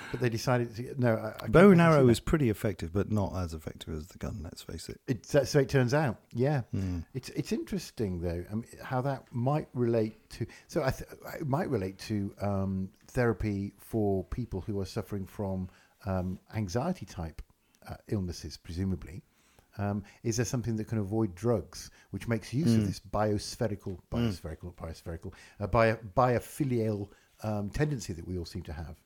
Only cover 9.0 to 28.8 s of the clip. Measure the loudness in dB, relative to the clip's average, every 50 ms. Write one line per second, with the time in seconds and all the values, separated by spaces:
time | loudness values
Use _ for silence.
9 | -2 -2 -4 -4 -8 -10 -6 -2 -2 0 0 0 -2 -4 -2 0 0 2 4 2
10 | 2 0 -2 -10 _ _ -8 -8 -8 -8 -8 -18 -20 _ -2 0 0 0 -2 -2
11 | -8 -14 -16 -16 -14 -12 -8 -6 -4 -2 -2 -2 0 0 0 -2 -2 -2 -6 -10
12 | -6 -4 -2 -2 -2 -4 -6 -4 -2 -2 0 0 0 -2 -2 -2 -4 -6 -10 _
13 | _ -6 -2 0 2 2 2 0 0 -2 -2 -2 -4 -6 -8 -14 -16 -6 -2 0
14 | 0 2 2 0 -2 -4 -6 -8 -8 -6 -6 -8 -6 -4 -4 -4 -4 -4 -6 -8
15 | -6 -6 -6 -8 -8 -8 -8 -6 -4 -4 -4 -4 -6 -8 -10 -18 _ _ _ _
16 | -6 -4 -2 -2 -2 -2 -6 -8 -10 _ -4 -4 -4 -2 -2 -2 -2 -2 -4 -6
17 | -8 -12 -10 -8 -8 -8 -10 -12 -18 -18 _ _ _ _ _ _ -14 -14 -14 -14
18 | -8 -4 -4 -2 -2 -4 -6 -8 -10 -12 -14 -14 _ -10 -4 -2 0 0 -2 -2
19 | -6 -10 -14 -14 -16 _ _ _ _ _ _ -20 _ _ _ -4 -2 -2 -2 -4
20 | -6 -8 -16 -6 -4 -2 0 0 0 0 -2 -4 -2 -2 -4 -4 -4 -2 -2 -2
21 | -2 0 0 0 0 0 -2 -2 0 2 2 2 0 -4 -12 -16 -16 -16 -18 -20
22 | -18 _ -10 -10 -2 -2 -2 -2 -2 -4 -4 0 4 4 4 4 4 2 -2 -6
23 | -10 -6 -2 0 2 2 2 0 -2 -6 -6 -4 -4 -4 -4 -6 -8 -10 -10 -10
24 | -10 _ -2 0 0 0 0 -2 -8 -10 -12 -10 -12 -14 -12 -10 -10 -12 -12 -10
25 | -10 -10 -10 -8 -10 -12 -14 -14 -20 -20 -10 -8 -4 2 4 6 6 6 4 2
26 | -4 -4 2 4 4 4 4 2 0 -4 -4 -4 -2 0 2 0 2 0 0 -2
27 | -4 -8 -10 -20 _ _ _ _ -6 -4 -2 -2 -4 -4 -2 -2 -2 0 -2 -4
28 | -6 -8 -8 -8 -8 -6 -6 -6 -6 -6 -8 -10 -8 -8 -8 -10